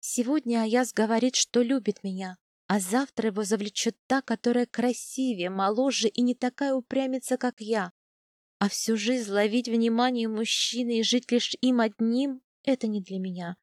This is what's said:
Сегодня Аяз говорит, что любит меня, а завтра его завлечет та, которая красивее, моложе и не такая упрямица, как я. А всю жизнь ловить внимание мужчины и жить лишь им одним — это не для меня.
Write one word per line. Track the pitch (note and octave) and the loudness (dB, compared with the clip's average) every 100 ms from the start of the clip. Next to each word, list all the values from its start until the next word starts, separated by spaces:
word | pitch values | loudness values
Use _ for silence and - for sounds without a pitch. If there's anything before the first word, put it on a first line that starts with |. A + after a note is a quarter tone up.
Сегодня | - - A#3 D4+ A#3 A#3 | -6 -4 0 0 0 0
Аяз | A3 A#3 B3+ | 2 2 0
говорит, | - A3 A3+ B3 | 0 2 4 2
что | - - A#3+ | 0 0 2
любит | A#3+ C4+ G#3 G3+ | 2 2 0 -4
меня, | G3 F#3 F#3+ F3+ _ _ _ | -4 -8 -10 -12 _ _ _
а | G#3 | 0
завтра | F3+ A3+ C#4 - A3 | 2 0 0 -2 -2
его | G3 | -2
завлечет | G#3 G#3 G#3 - - - _ | -2 -2 -2 -4 -4 -4 _
та, | C4+ | -2
которая | - A3+ - A#3+ A#3+ | 0 -2 0 0 0
красивее, | - B3 A#3+ - - C4 G#3+ F3 | 0 0 -2 -6 -4 -2 -2 -2
моложе | F#3+ G3 G#3+ C#4 B3 A3 | 0 0 2 2 2 0
и | - | 2
не | B3 | 0
такая | B3 B3 - C#4 | 2 -2 -2 0
упрямица, | C4 A#3+ C4+ C4+ C4 - B3+ | 0 0 -2 0 -4 -2 -2
как | B3 A#3 | -2 -4
я. | G#3+ A3 F3+ _ _ _ _ _ _ _ | -4 -2 -2 _ _ _ _ _ _ _
А | G3+ | -2
всю | - - A3 | 0 -2 -2
жизнь | G3+ B3+ G#3+ | 0 -2 0
ловить | G3 G#3 A3+ A#3+ | 2 2 2 0
внимание | A3+ A3+ A3+ B3 B3+ A3+ | 2 2 2 2 0 -2
мужчины | G#3+ A3 - - A#3 A#3+ A#3 | -2 -2 -2 -2 -2 -2 0
и | |
жить | A3+ B3 - | 2 0 2
лишь | A#3+ - - | 0 0 -2
им | B3+ B3 | 2 2
одним — | A3+ G#3 A3+ A#3+ C#4 C4 _ _ | 2 0 0 0 0 -4 _ _
это | - C4 A3 | -2 0 0
не | G#3 | -4
для | F3+ F#3+ | -6 -8
меня. | F#3 F3+ E3+ F3+ | -6 -8 -10 -12